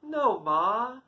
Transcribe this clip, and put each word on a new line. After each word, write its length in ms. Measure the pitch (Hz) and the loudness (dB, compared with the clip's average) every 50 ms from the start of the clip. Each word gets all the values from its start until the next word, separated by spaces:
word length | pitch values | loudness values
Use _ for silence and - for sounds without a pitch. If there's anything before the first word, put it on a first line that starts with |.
No, 380 | - 302 311 302 285 254 202 170 | -12 -6 -4 2 2 2 2 2
Ma. 600 | 156 156 147 156 165 185 208 220 240 254 254 262 - | 0 0 2 2 2 2 0 0 -2 -6 -8 -12 -20